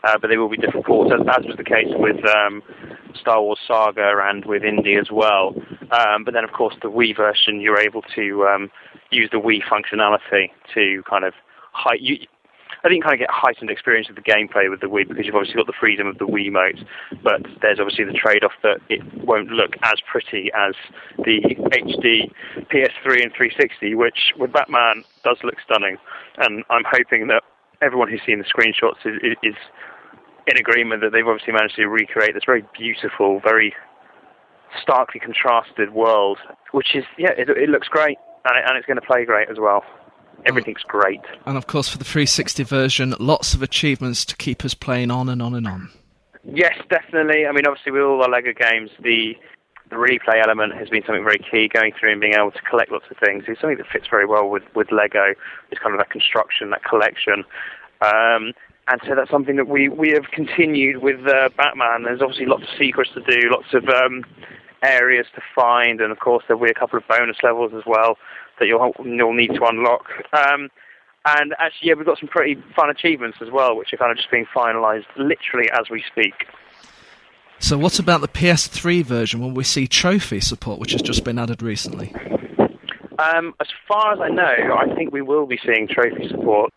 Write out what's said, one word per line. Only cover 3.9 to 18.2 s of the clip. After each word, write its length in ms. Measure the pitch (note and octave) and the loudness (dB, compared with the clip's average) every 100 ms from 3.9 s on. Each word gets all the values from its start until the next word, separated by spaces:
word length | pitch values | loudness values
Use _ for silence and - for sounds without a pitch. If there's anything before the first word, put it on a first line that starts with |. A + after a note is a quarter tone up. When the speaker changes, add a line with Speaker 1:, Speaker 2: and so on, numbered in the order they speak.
| G2+ G2+ G#2 | 2 2 4
Speaker 1:
and 200 | G2 G2+ | 2 -2
with 200 | G2 G#2 | -2 -2
Indy 320 | G#2+ G#2+ G2+ G2+ | 0 0 2 2
as 140 | G2+ | 0
well. 440 | G#2+ G#2+ G2+ F#2+ - - - - | 0 2 4 2 -4 -14 -18 -2
Um, 320 | A#2+ A2+ G#2+ | 2 2 0
but 100 | G#2+ | 0
then, 80 | A#2 | -4
of 100 | A2 | -4
course, 220 | - A2+ - | -2 -2 -2
the 80 | A2+ | -6
Wii 260 | A2 A#2 G#2+ | 0 0 2
version, 440 | G#2+ G#2 - G#2 | 0 2 0 2
you're 180 | G#2 G#2 | 2 2
able 240 | G#2+ A2 - - | 2 -2 -10 -6
to, 280 | G#2 G2+ G2 | -4 0 2
um, 240 | G2 G2 - - - _ | 2 -2 -14 -20 -20 _
use 200 | B2 A2 | -2 0
the 80 | A2+ | 0
Wii 240 | G#2+ G#2 | 0 0
functionality 880 | F#2+ G#2+ G#2 G#2 G#2 G#2 - G2+ F#2 _ - | 0 -2 -2 0 2 2 2 0 0 _ -10
to 280 | - G2+ G2 F#2 | -2 0 0 -2
kind 160 | G2+ | -2
of 80 | F#2+ - _ - - | -2 -8 _ -20 -16
hei-, 260 | - - A#2 | -4 -2 -2
you, 180 | B2+ C#3 - _ _ _ _ - | -2 -6 -8 _ _ _ _ -2
I 40 | F3 | 0
think 140 | F3+ | 2
kind 120 | D#3 | 2
of 40 | C3+ | 0
get 120 | B2 | 0
heightened 400 | - C3+ A#2+ A2 | 0 0 0 -8
experience 380 | G#2 - A2+ A2 | -6 0 0 0
of 60 | |
the 80 | G2+ | -10
gameplay 480 | G#2+ G#2+ G#2+ G#2+ G2 | 0 2 2 0 0
with 100 | F#2+ | 0
the 60 | G2 | -4
Wii, 220 | G2+ G2 | -2 -2
because 180 | - G#2 | -4 -2
you've 80 | |
obviously 220 | G#2 G2 A2+ | -2 -2 -2
got 100 | - | -2
the 60 | - | 0
freedom 260 | A2+ G2+ G2+ | 0 0 -4
of 120 | G2 | -4
the 80 | G2 | -4
Wiimote, 600 | G#2 G2+ G2 F#2 - - - - - | -4 -2 2 0 -2 -14 -18 -16 -4
but 200 | - G2+ - - | 0 0 -4 -2
there's 200 | G#2+ G2+ | 0 2
obviously 240 | G2+ - | -2 -2
the 80 | G2+ | -2
trade-off 400 | G#2+ | 0